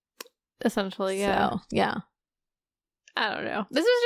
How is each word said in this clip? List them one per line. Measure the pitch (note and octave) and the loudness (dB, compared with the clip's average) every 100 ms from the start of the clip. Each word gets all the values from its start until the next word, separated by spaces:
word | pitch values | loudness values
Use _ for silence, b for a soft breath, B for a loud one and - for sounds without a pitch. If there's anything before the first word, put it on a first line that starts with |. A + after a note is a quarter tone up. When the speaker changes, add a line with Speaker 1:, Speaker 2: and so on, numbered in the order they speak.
| _ - - _ _ - | _ -20 -20 _ _ -4
Speaker 1:
Essentially, | A3+ G#3+ F#3+ - F#3+ G3 | -2 0 -4 -2 -2 0
yeah. | G3+ F#3+ - | 0 2 0
Speaker 2:
So, | - - | -2 -4
yeah. | G#3 - - - _ _ _ _ _ _ _ _ _ - - | 0 0 -2 -10 _ _ _ _ _ _ _ _ _ -10 -4
Speaker 1:
I | A3 | -2
don't | - | -2
know. | - G#3 G#3 | -4 -6 -2
This | C#4 | 2
is | G#4+ B4 | 4 4